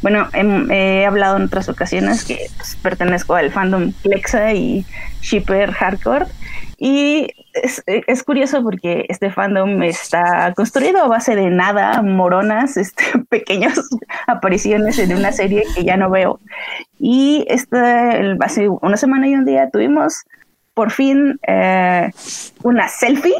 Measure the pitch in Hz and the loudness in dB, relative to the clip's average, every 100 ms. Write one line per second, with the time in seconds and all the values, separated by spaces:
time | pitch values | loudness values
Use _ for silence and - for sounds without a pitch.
0 | 196 208 190 208 208 196 - 196 190 190 | 0 0 0 0 0 2 0 0 2 2
1 | 202 202 196 196 190 190 190 - 180 185 | 2 2 2 0 0 -2 -4 -6 -4 -2
2 | 196 220 - - - - - - 185 185 | 0 0 -2 -8 -8 -10 -10 -6 -6 -2
3 | 180 175 - 170 180 196 190 190 175 - | 0 0 0 0 0 0 0 0 -2 -2
4 | 196 202 - 226 214 202 170 196 185 - | -2 -2 0 0 0 0 -2 -4 -6 -10
5 | - - - 208 190 190 196 196 185 196 | -10 -8 -2 -2 0 0 0 0 -2 -2
6 | 226 269 359 - - - - - 262 277 | -2 -2 -2 -8 -10 -8 -8 -4 0 0
7 | 285 302 - - _ - 254 - - 208 | 2 0 -2 -8 _ -4 -4 -4 -4 -2
8 | - 247 - 294 262 277 233 185 175 170 | 0 -2 0 0 0 0 -2 -4 -4 -4
9 | - 185 196 190 196 196 196 196 170 170 | -4 -4 -4 -2 -2 0 0 0 -2 -4
10 | - 165 175 170 175 185 226 277 294 381 | -2 0 2 2 0 0 -2 0 2 4
11 | 277 226 247 208 190 180 190 208 196 233 | 2 2 0 2 2 2 2 2 2 2
12 | 202 190 180 185 208 214 269 185 196 - | 2 2 2 2 2 0 0 -2 -4 -2
13 | - 247 - 226 - 190 226 285 - 233 | -2 -2 0 -2 -2 0 0 -2 -4 -6
14 | - - - 214 196 190 202 208 214 240 | -8 -6 -2 0 0 0 0 0 2 0
15 | 180 180 196 196 196 202 214 185 180 190 | 0 0 0 0 0 0 0 -2 0 2
16 | 190 190 180 - - - - - - - | 2 2 0 -2 -10 -14 -12 -14 -14 -4
17 | 247 254 277 294 - 262 - 240 240 240 | 0 2 4 2 0 -2 0 2 4 4
18 | 240 226 196 196 202 - 202 180 175 202 | 2 2 0 0 0 0 0 0 0 2
19 | 277 269 269 277 262 269 262 - 247 302 | 2 2 2 2 2 2 2 2 2 2
20 | 156 - - - _ _ _ - 214 - | 0 -4 -12 -20 _ _ _ -2 -2 2
21 | 269 277 285 269 - 190 185 185 180 180 | 2 4 2 0 0 2 2 2 2 0
22 | 180 - - - - - 240 240 - - | -2 -6 -14 -14 -16 -4 0 2 0 0
23 | - 277 320 | 0 2 2